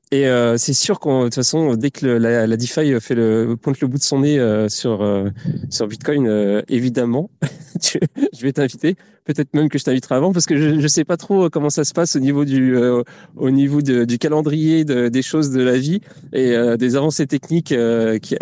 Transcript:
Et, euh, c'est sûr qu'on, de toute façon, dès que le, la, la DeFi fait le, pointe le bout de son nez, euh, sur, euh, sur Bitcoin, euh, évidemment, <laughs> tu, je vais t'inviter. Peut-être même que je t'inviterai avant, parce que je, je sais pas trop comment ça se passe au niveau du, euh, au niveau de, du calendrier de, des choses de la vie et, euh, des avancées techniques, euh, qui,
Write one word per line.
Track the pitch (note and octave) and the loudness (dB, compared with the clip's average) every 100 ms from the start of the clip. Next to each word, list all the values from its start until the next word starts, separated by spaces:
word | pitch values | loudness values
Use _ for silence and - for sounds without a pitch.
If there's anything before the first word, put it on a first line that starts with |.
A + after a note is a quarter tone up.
| - | -4
Et, | C#3 C3+ | 0 2
euh, | B2 A#2+ A#2 | 4 2 2
c'est | - | 0
sûr | C3 - G3 | 0 0 -2
qu'on, | D3+ C3 | 0 0
de | |
toute | A#2+ | 0
façon, | B2+ B2+ D#3+ D3+ | 0 -2 0 0
dès | A2+ C#3 | 0 -2
que | - C3+ | -2 0
le, | A#2 | 2
la, | A#2 A#2 A2 | 2 2 2
la | A2+ | 0
DeFi | B2 - D3+ A#2+ | -2 -2 0 0
fait | - A#2 | -2 0
le, | A2+ A2 A#2 A#2 | 2 2 0 -2
pointe | D3 C3+ | -4 -2
le | C3 | -2
bout | C3+ | -2
de | |
son | - C#3 | -2 0
nez, | C#3+ C#3+ | 2 2
euh, | A#2 G#2+ G#2+ | 2 2 0
sur, | - B2 G#2 | -2 -2 0
euh, | G#2 G2 G2 - - - - | 0 0 -2 -6 -6 -6 -6
sur | - G#2+ | -4 -4
Bitcoin, | A2 - C#3+ A#2 | -6 -2 0 2
euh, | G#2 G2+ G#2 - | 2 2 0 0
évidemment, | B2 B2+ A#2+ A#2+ B2 F#3 - | -2 0 0 0 -2 -4 -6
<laughs> | - - - - | -8 -8 -12 -6
tu, | - - D#3+ - G4 | -4 -2 -4 -2 -4
je | - | -2
vais | C#3 | -4
t'inviter. | C#3+ C3+ - D3+ F#3+ _ _ | -2 -2 -2 -4 -4 _ _
Peut-être | - D3 C#3+ | -6 -4 -2
même | D3 D3+ | 0 0
que | C#3+ | 0
je | |
t'inviterai | - B2+ - | -2 -2 0
avant, | C3 F3+ | 0 2
parce | F3+ - | 0 0
que | D3 | 2
je, | D3+ D#3 | 2 2
je | C#3+ | 2
sais | E3 | 0
pas | D3 F3 | 0 -2
trop | - G3 E3+ | 0 0 2
comment | D#3 D3 | 0 -2
ça | D#3+ | -2
se | C#3+ | -2
passe | - E3 | 0 0
au | D3 | 0
niveau | C3 C#3+ | 0 0
du, | C#3+ C3+ B2+ B2 | 0 2 2 2
euh, | B2 A#2+ A#2+ - - | 2 0 -2 -10 -18
au | - C3 | -4 0
niveau | C3+ C#3 D3 | 2 2 2
de, | C#3 B2 | 2 2
du | A#2+ A#2+ | 0 0
calendrier | D#3 D3+ D3+ D#3 D#3 D#3+ | 0 0 0 0 2 2
de, | D3+ B2 A#2+ | 2 0 0
des | B2+ | 0
choses | - D#3+ C#3+ | -2 -2 0
de | B2+ | 0
la | B2 B2+ | 2 2
vie | C#3+ G3 - - - | 0 -4 -6 -20 -8
et, | - B2+ | -2 2
euh, | A#2 A#2+ A#2 | 2 2 2
des | B2 | 0
avancées | C#3 D3+ D3 C#3 | 0 0 0 -2
techniques, | C#3+ - E3 E3 | -4 -2 -2 0
euh, | B2+ A#2 A#2 A2+ A2 | 0 0 2 0 -2
qui, | - - | -4 -4